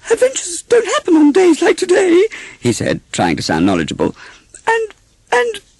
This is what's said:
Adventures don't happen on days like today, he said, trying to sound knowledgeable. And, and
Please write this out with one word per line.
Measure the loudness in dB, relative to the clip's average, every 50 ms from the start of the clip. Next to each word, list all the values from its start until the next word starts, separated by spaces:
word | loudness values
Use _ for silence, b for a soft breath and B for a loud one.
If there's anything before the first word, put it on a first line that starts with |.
| _ -2
Adventures | -2 0 0 -2 -2 -4 -10 -8 -12 -12
don't | -4 _ 0 0 2
happen | 0 -4 -4 0 2 2
on | 4 4 4
days | 4 4 4 4 4 2
like | 2 0 0
today, | 0 0 0 2 2 2 2 4 2 2 2 B B B B B B
he | -4 -2
said, | -2 -2 -2 -4 -4 -4 _ _
trying | -6 -2 -2 -2 -2
to | -2
sound | -2 -2 -2 0 0
knowledgeable. | 0 0 0 -2 -4 -4 -4 -4 -4 -4 B B B B B B B B -10 _
And, | -2 -2 -2 -2 -6 -10 _ _ _ _ _ _ _
and | -2 -2 -2 -2 -6 -10 _ _ _